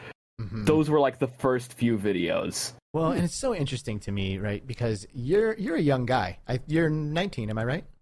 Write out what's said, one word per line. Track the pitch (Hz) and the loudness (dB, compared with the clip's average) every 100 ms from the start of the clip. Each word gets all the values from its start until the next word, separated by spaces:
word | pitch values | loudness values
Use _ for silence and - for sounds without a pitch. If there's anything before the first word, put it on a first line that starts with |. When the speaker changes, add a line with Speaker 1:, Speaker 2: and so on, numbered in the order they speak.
| - - _ - | -16 -18 _ -12
Speaker 1:
Mm-hmm. | 107 110 | -8 -2
Speaker 2:
Those | 104 156 151 | 4 4 6
were, | 151 | 4
like, | 139 - | 4 2
the | 131 | -2
first | - 135 127 123 | 0 2 2 -2
few | - 120 113 | 0 2 2
videos. | 101 92 82 87 - - - - _ | 2 2 2 0 -2 -4 -6 -8 _
Speaker 1:
Well, | 156 160 | -2 0
and | - | 2
it's | 170 - | 0 0
so | 262 | -2
interesting | 208 139 123 - 104 | 0 -2 -4 -6 -6
to | - | -4
me, | 101 95 95 | -2 -2 -2
right? | 104 104 131 | -2 -4 -6
Because | 117 120 107 107 | -4 -2 -4 -6
you're, | 135 123 196 220 226 | -8 0 2 2 0
you're | 208 330 | -2 2
a | |
young | 151 135 120 | 2 2 2
guy. | 127 92 87 - | 0 0 -4 -6
I, | 123 - | -6 0
you're | 156 165 | 2 2
nineteen, | 156 151 156 196 - 107 | 0 -2 -2 -2 -4 -4
am | 110 | -2
I | |
right? | 117 151 - - | -2 -4 -6 -18